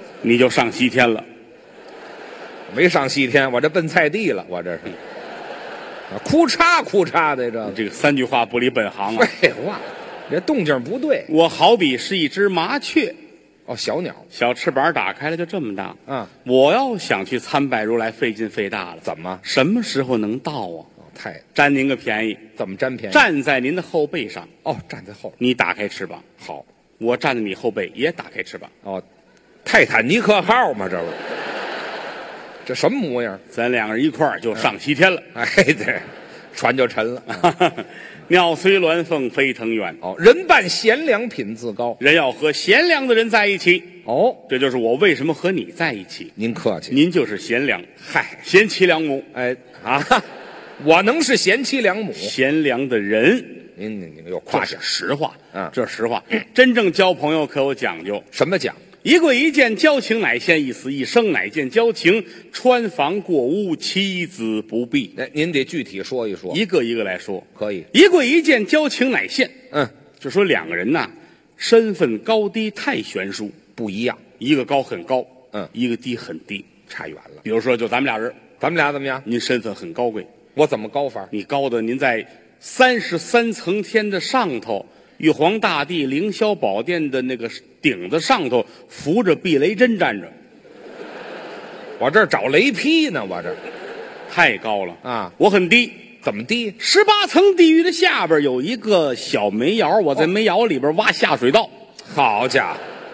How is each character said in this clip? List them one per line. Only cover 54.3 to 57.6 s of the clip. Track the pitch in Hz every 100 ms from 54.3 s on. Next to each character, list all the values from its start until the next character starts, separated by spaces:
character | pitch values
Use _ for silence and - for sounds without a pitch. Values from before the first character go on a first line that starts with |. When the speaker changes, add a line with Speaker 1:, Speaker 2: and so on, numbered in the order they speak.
| 87
Speaker 2:
夸 | - -
下。 | - -
Speaker 1:
这 |
是 | - - 87
实 |
话。 | 143 151 - -
Speaker 2:
嗯。 | 92 85
Speaker 1:
这 | -
是 | 110 -
实 | 117
话。 | 113 - 214 -
真 | - 254
正 | 233 196
交 | 160 185
朋 | 143 147
友 | 160 143
可 | 147